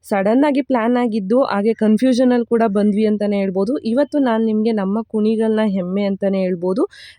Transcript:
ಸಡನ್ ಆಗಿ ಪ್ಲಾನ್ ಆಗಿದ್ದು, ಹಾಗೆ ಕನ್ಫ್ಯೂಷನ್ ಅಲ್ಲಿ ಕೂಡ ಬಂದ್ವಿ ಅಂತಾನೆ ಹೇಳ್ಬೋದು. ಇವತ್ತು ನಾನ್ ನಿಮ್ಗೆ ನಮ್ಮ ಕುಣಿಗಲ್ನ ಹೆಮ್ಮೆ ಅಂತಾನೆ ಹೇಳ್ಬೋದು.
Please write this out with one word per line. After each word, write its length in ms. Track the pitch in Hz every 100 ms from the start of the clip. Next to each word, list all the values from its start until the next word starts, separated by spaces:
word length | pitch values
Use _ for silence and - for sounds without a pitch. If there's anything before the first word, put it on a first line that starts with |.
ಸಡನ್ 400 | - 202 196 240
ಆಗಿ 180 | 294 277
ಪ್ಲಾನ್ 360 | 269 254 220 247
ಆಗಿದ್ದು, 460 | 240 220 190 247
ಹಾಗೆ 300 | 277 202 208
ಕನ್ಫ್ಯೂಷನ್ 580 | 220 214 214 262 240 254
ಅಲ್ಲಿ 140 | 247 233
ಕೂಡ 180 | 233 226
ಬಂದ್ವಿ 380 | 202 208 202 214
ಅಂತಾನೆ 320 | 214 208 202
ಹೇಳ್ಬೋದು. 400 | 196 185 196 285
ಇವತ್ತು 420 | 226 233 285 294
ನಾನ್ 260 | 262 220 226
ನಿಮ್ಗೆ 260 | 214 220
ನಮ್ಮ 300 | 214 190 208
ಕುಣಿಗಲ್ನ 580 | 226 220 214 220 220 220 220
ಹೆಮ್ಮೆ 380 | 190 175 190
ಅಂತಾನೆ 360 | 202 196 196 196
ಹೇಳ್ಬೋದು. 480 | 185 180 180 190 359 - -